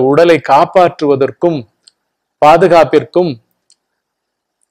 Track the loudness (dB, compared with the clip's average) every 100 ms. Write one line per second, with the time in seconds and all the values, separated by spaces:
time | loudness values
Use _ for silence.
0 | 0 0 2 0 0 -2 0 0 -2 -2
1 | -4 -2 -4 -4 -4 -4 -12 _ _ _
2 | _ _ _ -2 2 2 2 2 2 0
3 | -2 -6 -6 -8 _ _ _ _ _ _
4 | _ _ _ _ _ _ _